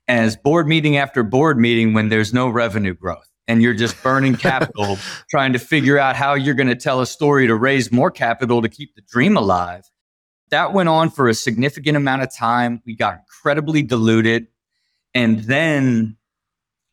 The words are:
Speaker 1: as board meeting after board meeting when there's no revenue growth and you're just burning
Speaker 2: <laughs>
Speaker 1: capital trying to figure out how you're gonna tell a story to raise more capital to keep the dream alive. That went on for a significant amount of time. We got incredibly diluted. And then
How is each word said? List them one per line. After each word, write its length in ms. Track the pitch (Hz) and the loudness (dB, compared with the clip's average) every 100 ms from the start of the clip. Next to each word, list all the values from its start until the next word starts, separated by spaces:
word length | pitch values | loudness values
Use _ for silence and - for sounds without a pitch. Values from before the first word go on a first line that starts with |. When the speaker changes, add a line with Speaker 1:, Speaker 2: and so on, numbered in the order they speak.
| - | -2
Speaker 1:
as 280 | 123 110 110 | 0 0 -2
board 300 | 143 165 151 | 0 0 2
meeting 300 | 160 151 143 | 0 2 0
after 260 | 135 131 | 0 -2
board 360 | 107 127 160 135 | 0 2 2 2
meeting 340 | 117 113 113 | 2 2 2
when 160 | 110 107 | 2 2
there's 260 | 110 104 | 0 0
no 140 | 123 127 | 0 0
revenue 460 | 117 117 104 98 | 0 -2 -2 -4
growth 360 | 87 90 82 _ _ - | -6 -8 -10 _ _ -2
and 160 | 117 | 2
you're 120 | 120 | 2
just 280 | 107 117 - | 2 -4 -2
burning 320 | 131 135 135 | -2 0 0
Speaker 2:
<laughs> 140 | 117 185 | 0 0
Speaker 1:
capital 480 | 131 - - 101 98 - - - | -2 -4 -4 -4 -4 -10 -16 -6
trying 220 | 147 131 | -2 0
to 60 | 123 | -2
figure 360 | - 156 131 143 | -2 0 2 2
out 200 | 139 123 | 2 0
how 180 | 139 | -2
you're 200 | 143 135 | 0 0
gonna 200 | 131 131 | 0 0
tell 260 | 123 151 131 | -2 -2 -2
a 60 | 123 | -2
story 400 | - 147 143 123 | -2 2 4 4
to 80 | |
raise 380 | 110 127 139 120 | 2 2 0 0
more 180 | 120 143 | 0 0
capital 520 | - 120 117 120 120 | 0 -4 -2 -2 0
to 60 | 113 | -2
keep 280 | - 147 _ | -8 -20 _
the 60 | |
dream 340 | _ 120 160 196 | _ 0 2 2
alive. 520 | 101 90 87 90 _ _ _ _ _ _ - | 2 0 -4 -12 _ _ _ _ _ _ -4
That 220 | 151 160 | -2 0
went 160 | 196 170 | 0 2
on 200 | 160 160 | 2 0
for 200 | - 123 | 2 0
a 60 | |
significant 600 | 110 - 113 139 156 147 147 | 0 -2 -2 -2 -2 -2 -2
amount 260 | 139 135 | 0 -2
of 120 | 131 | -4
time. 480 | - 117 120 120 117 | -4 -2 0 -2 -4
We 120 | 120 110 | -10 -4
got 220 | 107 90 | -4 -4
incredibly 640 | _ - 156 143 151 156 | _ -6 -2 -2 0 -2
diluted. 640 | 127 123 113 113 113 117 113 _ _ _ _ _ _ | 0 0 2 4 2 0 -4 _ _ _ _ _ _
And 260 | 127 117 110 | -2 0 0
then 720 | 110 139 160 147 131 117 110 - _ _ _ _ _ _ _ | 0 -2 0 0 0 0 -2 -6 _ _ _ _ _ _ _